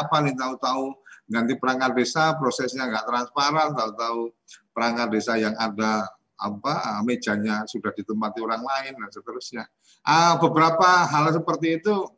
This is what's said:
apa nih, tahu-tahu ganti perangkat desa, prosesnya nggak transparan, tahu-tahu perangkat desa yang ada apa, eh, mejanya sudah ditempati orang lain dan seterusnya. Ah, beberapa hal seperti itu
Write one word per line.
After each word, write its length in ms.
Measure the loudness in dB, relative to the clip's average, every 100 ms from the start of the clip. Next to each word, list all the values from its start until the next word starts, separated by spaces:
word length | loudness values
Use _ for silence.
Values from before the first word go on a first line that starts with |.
apa 120 | 2 2 2
nih, 80 | 0
tahu-tahu 560 | -4 -4 -2 -2 -4 -8 -18 -20
ganti 320 | -6 -2 0 0
perangkat 400 | -2 0 0 2
desa, 400 | 2 2 2 2
prosesnya 480 | 0 0 -4 -4
nggak 240 | -4 -4 -2
transparan, 640 | -4 -2 0 0 2 0
tahu-tahu 640 | 0 -4 -4 -4 -4 -6 -10 _ -20 _ -2
perangkat 320 | -2 0 0 0
desa 240 | 0 0
yang 160 | 0 0
ada 480 | -4 0 0 0 -4 -10 _ -10
apa, 360 | -8 -6 -4 -4
eh, 160 | -4 -2 -2
mejanya 560 | -2 -2 -2 -2 -2
sudah 320 | -4 -6 -6 -6
ditempati 480 | -6 -4 -4 -4
orang 160 | -4 -4
lain 400 | -4 -4 -6 -10
dan 80 | -14
seterusnya. 560 | -14 -14 -12 -12 -12 -12 _ _ _
Ah, 320 | 2 4 6 6
beberapa 720 | 4 6 4 6 6 6 4
hal 240 | 2 2
seperti 480 | 2 0 -2 0 0
itu 240 | 0 0 -2